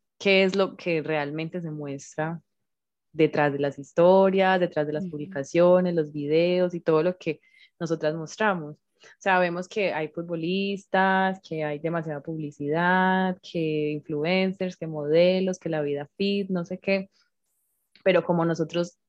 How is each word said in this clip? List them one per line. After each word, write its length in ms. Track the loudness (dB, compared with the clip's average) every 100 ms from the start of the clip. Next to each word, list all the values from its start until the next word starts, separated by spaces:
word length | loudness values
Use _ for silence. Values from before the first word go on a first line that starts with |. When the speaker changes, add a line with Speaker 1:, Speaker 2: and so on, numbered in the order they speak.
| _ _
Speaker 1:
qué 240 | 2 4
es 120 | 4 2
lo 200 | 0 -2
que 260 | -4 -2
realmente 600 | -2 -4 -4 -6 -8 -8
se 100 | -8
muestra 680 | -8 -8 -10 -10 -6 -6 -6 -14 _ _ _ _ _ _
detrás 400 | 0 2 2 0
de 60 | 0
las 200 | -4 -4
historias, 800 | -4 4 6 8 6 4 2 2
detrás 260 | 0 0 -2
de 60 |
las 100 | -4
Speaker 2:
Ujú. 80 | -6
Speaker 1:
publicaciones, 840 | -8 -8 -8 -2 4 6 6 4 0
los 160 | -2
videos 640 | -4 0 2 4 2 0 0
y 60 |
todo 220 | 2 2
lo 140 | 2 -2
que 220 | -6 -8 _ _ _ -10
nosotras 360 | -6 -2 -2 -4
mostramos. 600 | -8 -2 -2 -2 -6 -14 _ _ -20 _
Sabemos 480 | 0 2 2 -2 -6
que 260 | -4 -2
hay 160 | -2 -6
futbolistas, 1300 | -8 -8 -6 -4 -2 -4 -6 -2 0 2 2 0 -2
que 220 | -8 -6
hay 160 | -6 -6
demasiada 420 | -4 -4 -6 -8
publicidad, 1160 | -10 -10 -10 -8 -4 0 2 2 2 2 0 -4
que 500 | -8 -4 -2 -2 -2
influencers, 840 | -4 -6 -4 0 0 0 -2 -8 -8
que 100 | -10
modelos, 720 | -6 2 4 4 4 0 -4
que 100 | -4
la 120 | -4
vida 280 | -2 -4 -8 -4
fit, 320 | -2 -2 -2
no 160 | -4 -6
sé 140 | -8
qué. 300 | -4 -4 -4 _ _ _ _ _ _ _ _ _
Pero 200 | 2 2
como 220 | 2 0 0
nosotros 520 | -2 -2 -4 -6 -8